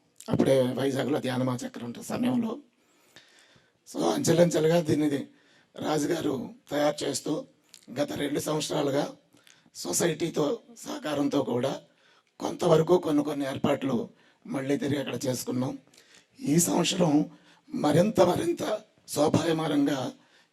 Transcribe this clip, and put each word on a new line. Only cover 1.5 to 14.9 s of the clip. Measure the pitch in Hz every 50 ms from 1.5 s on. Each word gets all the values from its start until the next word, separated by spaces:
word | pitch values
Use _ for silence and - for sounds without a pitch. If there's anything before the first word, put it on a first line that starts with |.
| 123 120 123
చక్రం | 120 - 117 120 120
ఉండే | 117 - - - 220
సమయంలో. | - 240 247 254 240 220 226 - 285 - _ _ _ _ _ _ _ _ _ _ - - _ _ - _ _ _ _ _ _ _ _ _ -
So, | - - - 170 -
అంచెలంచెలుగా | 147 - 165 165 165 175 165 - 160 156 156 170 170 165 151
దీన్ని | 156 147 151 147 139 131 - - - _ _ _ _ _ _ _ _
రాజుగారు | - - 147 151 151 143 - 170 165 - 151 135 120 - - - - _ -
తయారు | 147 - 147 151 - - 147
చేస్తూ | 143 135 - - - 151 - 269 - _ _ _ _ - - - - - 143
గత | 147 143 - - 143
రెండు | 139 147 165 -
సంవత్సరాలుగా | 170 151 156 151 - - 151 143 139 131 143 170 - - - _ _ _ _ _ - - _ _ _ _ - -
సొసైటీతో | 175 - - 196 170 156 - 175 156 - 185 151 143 - - - - - - -
సహకారంతో | 143 147 151 - 151 147 139 143 143 143 143 131 120 120
కూడా | 123 123 135 - - - _ _ _ _ _ _ _ _ _ _ - -
కొంతవరకు | 170 170 - - 175 160 156 160 160 180 180 -
కొన్ని | 160 151 147 143 147
కొన్ని | 147 143 143 135 135
ఏర్పాట్లు | 127 - 151 143 131 131 135 123 110 95 - - _ _ _ _ _ _ 123 123
మళ్ళీ | 139 135 135 143 - -
తిరిగి | 143